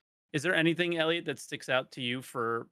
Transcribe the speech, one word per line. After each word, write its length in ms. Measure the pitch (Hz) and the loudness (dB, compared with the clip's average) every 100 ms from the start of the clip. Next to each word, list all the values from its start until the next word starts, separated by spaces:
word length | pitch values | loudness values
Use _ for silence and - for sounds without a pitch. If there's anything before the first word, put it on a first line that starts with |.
| _ _ _ | _ _ _
Is 100 | 156 | -2
there 120 | 156 | 0
anything, 440 | 180 160 170 175 170 | 4 4 4 2 2
Elliot, 260 | 160 170 160 | 2 0 -2
that 120 | 131 | -6
sticks 300 | - 143 - | -8 -8 0
out 220 | 127 131 | 0 0
to 100 | - | -4
you 180 | 123 127 | -2 -2
for, 460 | 123 131 117 117 120 | -4 -2 0 0 -4